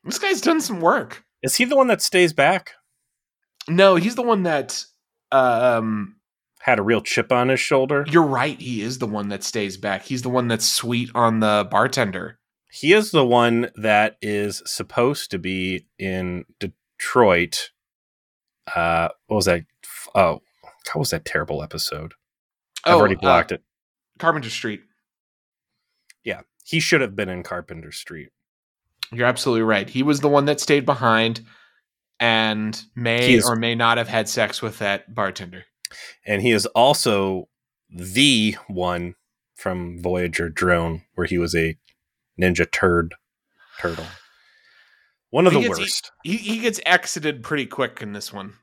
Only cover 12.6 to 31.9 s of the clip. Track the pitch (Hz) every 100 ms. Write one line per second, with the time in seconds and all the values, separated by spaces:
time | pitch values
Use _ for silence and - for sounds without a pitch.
12.6 | _ - 147 208 214 165 123 120 117 117
13.6 | 120 - 107 104 107 - 107 104 104 95
14.6 | - - - - 123 143 - 95 90 95
15.6 | 92 92 _ _ 95 92 90 87 - _
16.6 | 92 _ _ _ - 127 107 87 85 -
17.6 | - _ _ _ _ _ _ _ _ _
18.6 | - 87 85 85 85 - _ 107 92 87
19.6 | 80 _ - - - 101 90 76 _ _
20.6 | - _ - 80 73 80 - 78 - 78
21.6 | 76 80 - 78 80 - _ _ _ _
22.6 | _ - - 170 107 95 - 85 - -
23.6 | _ _ _ _ _ _ 165 156 117 -
24.6 | 117 104 _ _ _ _ _ _ _ _
25.6 | _ _ _ _ _ _ 117 92 _ _
26.6 | - 165 156 160 123 98 95 90 90 90
27.6 | 82 82 78 - - 82 - _ _ _
28.6 | _ _ _ _ - 117 123 127 139 113
29.6 | 110 104 98 123 143 139 143 143 143 143
30.6 | - 143 131 131 123 113 113 117 - _
31.6 | _ _ _